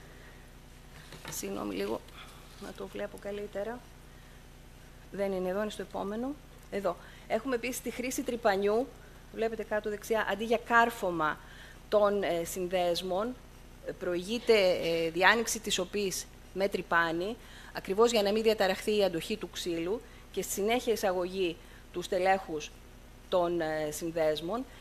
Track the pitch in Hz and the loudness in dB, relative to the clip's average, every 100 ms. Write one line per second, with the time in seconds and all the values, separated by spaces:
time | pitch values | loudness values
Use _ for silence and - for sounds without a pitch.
0 | - - - - - - - - - - | -18 -18 -18 -18 -20 -20 -20 -20 -20 -18
1 | - - - - 196 202 208 190 202 - | -18 -16 -10 -8 -6 -4 -4 -2 -2 -4
2 | - - - - - - 196 190 196 202 | -8 -16 -16 -18 -18 -14 -14 -10 -10 -8
3 | 208 190 202 202 208 196 208 247 - - | -8 -8 -10 -8 -8 -6 -6 -8 -12 -18
4 | - - - - - - - - - - | -18 -20 -20 -20 -20 -20 -18 -18 -18 -18
5 | - 185 196 190 185 190 214 202 190 196 | -10 -2 0 0 0 -2 -2 -6 -8 -6
6 | 190 220 254 302 - - - 202 196 - | -4 -4 -6 -8 -14 -18 -8 -2 -2 -2
7 | - - - 220 269 240 240 247 240 - | -8 -14 -4 -2 0 -2 -2 -4 -6 -4
8 | 247 262 262 233 214 196 202 220 269 - | -4 -2 -2 2 4 4 4 4 2 -6
9 | - - - 208 226 220 208 214 214 202 | -18 -18 -12 -2 -2 -2 -4 -2 -2 -4
10 | - 220 - 196 226 240 - 233 233 - | 0 0 2 0 2 2 6 6 6 4
11 | 190 170 151 - - - - - - 208 | 0 2 2 0 -8 -18 -18 -18 2 6
12 | 208 202 156 170 170 190 175 185 175 170 | 6 4 2 2 0 -4 0 2 2 2
13 | 185 180 233 254 - - - - - 147 | 0 0 -2 -6 -14 -20 -20 -14 -12 -6
14 | 180 175 185 233 233 220 185 170 165 165 | -2 -2 -2 0 6 8 8 4 2 0
15 | 165 165 185 220 226 220 214 190 180 208 | 0 6 8 8 4 -2 -2 -2 0 0
16 | 196 - - - - 185 190 185 170 170 | 0 -2 -8 -14 -8 0 0 0 2 4
17 | 170 165 190 247 - - - - - 190 | 4 2 -2 -6 -12 -16 -12 -8 0 6
18 | 233 233 196 220 226 220 190 185 - 214 | 6 6 4 4 4 4 4 2 2 4
19 | 190 170 - 214 180 - - 165 170 240 | 4 2 -2 -4 -6 -6 -4 -2 -2 -4
20 | - - - 196 180 - 202 247 247 208 | -6 -18 -10 -6 -4 0 2 2 2 2
21 | 208 185 180 190 175 160 - - - 175 | 2 2 0 0 0 -2 -10 -18 -10 -8
22 | 175 190 185 190 - 156 - - - - | -2 2 4 4 0 -6 -8 -12 -20 -20
23 | - - - 185 170 175 156 156 151 151 | -20 -20 -2 2 2 2 0 -2 -2 -4
24 | 170 165 156 151 165 233 269 - | -4 2 2 2 -2 -4 -6 -12